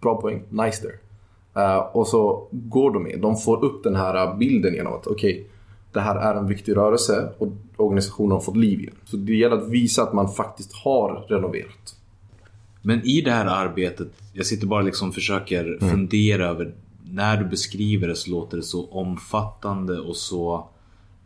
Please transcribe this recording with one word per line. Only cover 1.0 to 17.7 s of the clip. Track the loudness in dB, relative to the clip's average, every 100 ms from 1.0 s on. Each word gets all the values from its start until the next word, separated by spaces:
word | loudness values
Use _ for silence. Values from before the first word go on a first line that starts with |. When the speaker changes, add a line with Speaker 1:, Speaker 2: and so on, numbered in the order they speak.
| -20 -20 -20 _ _ 0
Speaker 1:
Eh, | 2 2
och | 0 0 2
så | 4 4 2 -4
går | -10 -2 4 4
de | 2
med, | -4 -2
de | 0 0
får | 2 2
upp | 2 0
den | 0 0
här | 2 2 0 2
bilden | 2 4 2
igen | 0 -4
av |
att | -6 -4
okej, | 0 0 0 -6 -20 -20 -20 -6
det | -2
här | 0 0
är | 0
en | 0 -2
viktig | -2 0 4
rörelse | 4 4 2 0 0 -4
och | -6 -6 -12 0
organisationen | 2 2 0 0 2
har | 2
fått | 0 2
liv | 4 2
igen. | -4 -14
Så | -10 -6
det | 0
gäller | 4 4 2
att | 2
visa | 2 2 2
att | 2
man | 2 0
faktiskt | -2 -6 -8 -16
har | -4 2 2 2 -4 -2
renoverat. | -2 -2 -6 -10 -18 -20 -20 -20 -20 -20 -20 -20 -20 -20 -8
Speaker 2:
Men | 0 0 2
i | 2
det | 4
här | 2 2
arbetet, | 0 0 0 -2 -2 -12 -12 -18
jag | -6 -4
sitter | -2 0
bara | 2
liksom | 2 0 -4
försöker | -4 -2 -2 -2 -2
Speaker 1:
Mm. | -2 -2 2
Speaker 2:
fundera | 2 2 2 2 2 0
över, | -2 -6 -10 -20 -20
när | -12 -4 0 0
du |
beskriver | 0 -4 -6